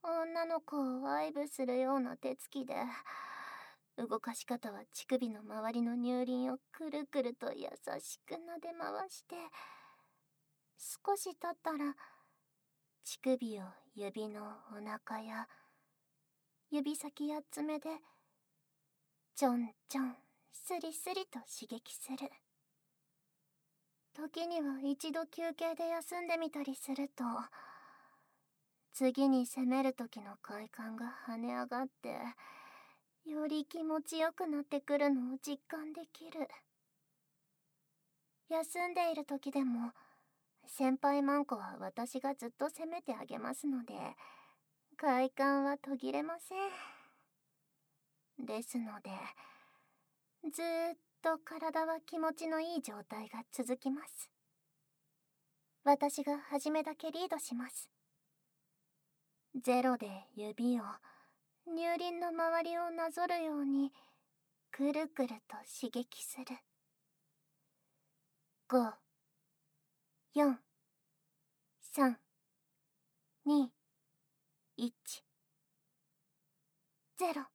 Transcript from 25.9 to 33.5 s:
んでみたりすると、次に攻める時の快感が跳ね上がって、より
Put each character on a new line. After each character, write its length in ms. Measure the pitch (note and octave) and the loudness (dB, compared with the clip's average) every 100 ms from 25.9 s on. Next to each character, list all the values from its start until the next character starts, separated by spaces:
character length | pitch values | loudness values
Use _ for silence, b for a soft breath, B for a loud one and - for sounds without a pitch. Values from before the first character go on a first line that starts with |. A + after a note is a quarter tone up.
| E4+ D#4+ F4 | 0 -2 -4
ん 60 | E4+ | 0
で 100 | E4 | 0
み 120 | D#4+ | 0
た 140 | D4+ | -2
り 120 | C#4 C4+ | -4 -4
す 200 | - C4+ | -4 -2
る 140 | C#4 | -2
と、 140 | - A#3+ A#3 A#3+ B B B B B B B B B B _ _ _ _ | -2 -2 -2 -6 B B B B B B B B B B _ _ _ _
次 340 | - C4 B3+ C4+ | 4 4 6 8
に 180 | C4 B3 | 8 4
攻 200 | - B3 | 2 4
め 180 | C4 | 6
る 100 | C4+ | 4
時 280 | C4 A#3 A3+ | 2 -6 -8
の 160 | G3+ G3+ | -14 -14
快 280 | - G#3 G#3+ | -10 -8 -8
感 260 | - A3+ A3 | -8 -8 -4
が 180 | A#3 B3 - | -6 -6 -6
跳 80 | A3+ | -4
ね 160 | A#3+ | -2
上 120 | B3 B3 | -2 -2
が 140 | B3 | 0
っ 60 | C4 _ | -2 _
て、 160 | A#3 - A#3+ - B B B B B B B _ D#4 | -8 -6 -6 -8 B B B B B B B _ -6
よ 160 | D4+ | -2
り 180 | D4+ | 0